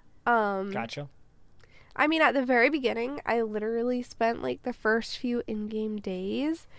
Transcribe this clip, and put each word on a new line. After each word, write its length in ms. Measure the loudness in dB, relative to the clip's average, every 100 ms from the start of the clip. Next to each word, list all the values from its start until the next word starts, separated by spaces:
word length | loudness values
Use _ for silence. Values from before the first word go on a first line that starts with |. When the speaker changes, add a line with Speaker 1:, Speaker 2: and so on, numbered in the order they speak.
| -20 -6 2
Speaker 1:
Um, 440 | 2 2 -2 -4
Speaker 2:
Gotcha. 380 | -6 -6 -8 -12 -14 -20 -20 -20 -20 -20 -20 -10
Speaker 1:
I 120 | 0 2
mean, 140 | 4
at 120 | 4
the 100 | 4
very 240 | 4 6 6
beginning, 520 | 4 0 0 -2 -4
I 160 | 0 0
literally 600 | 0 -2 -2 -2 0 -2
spent, 400 | -4 -2 -2 0
like, 200 | -4 -4
the 80 | -6
first 460 | -2 2 2 0 -6
few 240 | -2 -2 -2
in-game 500 | -6 -6 -4 -4 -4
days 680 | -6 -6 -4 -2 -2 -4 -8